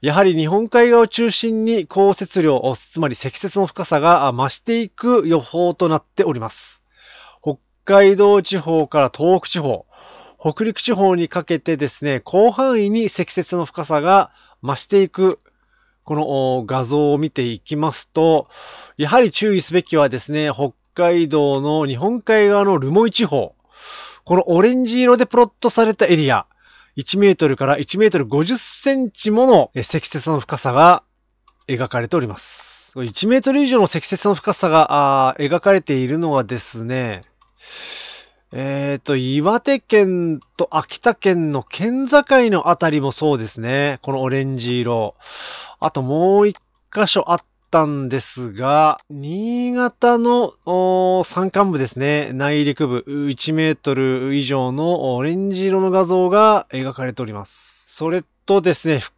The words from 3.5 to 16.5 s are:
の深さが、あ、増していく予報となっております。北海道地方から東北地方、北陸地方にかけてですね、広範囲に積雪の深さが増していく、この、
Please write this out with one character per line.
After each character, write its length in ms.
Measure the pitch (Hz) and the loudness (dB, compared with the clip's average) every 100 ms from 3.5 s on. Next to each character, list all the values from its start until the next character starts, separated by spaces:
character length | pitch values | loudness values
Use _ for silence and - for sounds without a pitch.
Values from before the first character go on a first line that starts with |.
| 196 | -2
の 100 | 190 | -4
深 180 | - | -4
さ 140 | 175 156 | -2 0
が、 300 | 156 175 139 | 4 4 2
あ、 40 | |
増 160 | 120 135 | 0 -4
し 120 | - | -4
て 200 | - 233 | -4 -4
い 80 | 220 | -4
く 360 | - 240 247 165 | -4 0 2 2
予 140 | 165 | -2
報 340 | 123 165 175 | -2 -2 -2
と 140 | 170 175 | 0 0
な 80 | 156 | -2
っ 80 | |
て 180 | _ - | _ -4
お 100 | 127 | -2
り 60 | 127 | -2
ま 100 | 113 | -8
す。 340 | - - - _ _ - - - _ | -14 -20 -20 _ _ -20 -20 -20 _
北 160 | - 139 _ _ | -8 -8 _ _
海 300 | - 196 196 | 2 6 6
道 260 | 196 202 202 | 6 6 4
地 180 | 185 190 | 2 -6
方 280 | 151 165 147 | -2 -2 0
か 140 | 156 | 0
ら 100 | 135 | 0
東 280 | - 160 185 | 0 2 2
北 80 | - | 0
地 100 | 185 | -6
方、 280 | 147 104 - _ - - - _ | -4 -6 -8 _ -20 -20 -20 _
北 240 | 160 147 | -6 -2
陸 180 | 220 208 | -4 -4
地 120 | - | -4
方 240 | 208 196 180 | 2 2 2
に 100 | 165 | -2
か 160 | 180 | -4
け 160 | 160 165 | -4 -4
て 180 | - 156 | -2 -4
で 120 | 143 | -4
す 160 | - | -4
ね、 180 | 147 135 | -4 -4
広 300 | - 180 226 | -2 2 2
範 260 | 240 269 240 | 2 0 0
囲 100 | 202 | 0
に 180 | 220 220 | 0 -4
積 240 | - - - | -4 -6 -4
雪 200 | 175 180 | -4 -4
の 80 | |
深 200 | 165 - | -6 -8
さ 160 | 151 151 | -4 -2
が 300 | 151 196 170 _ _ _ | 4 4 2 _ _ _
増 140 | 127 139 | -8 -8
し 100 | - | 0
て 160 | 202 | 2
い 60 | 190 | 2
く、 320 | - 190 - _ _ _ _ _ _ | 0 0 0 _ _ _ _ _ _
こ 100 | - | -8
の、 440 | 151 156 139 131 | -4 -2 -2 -2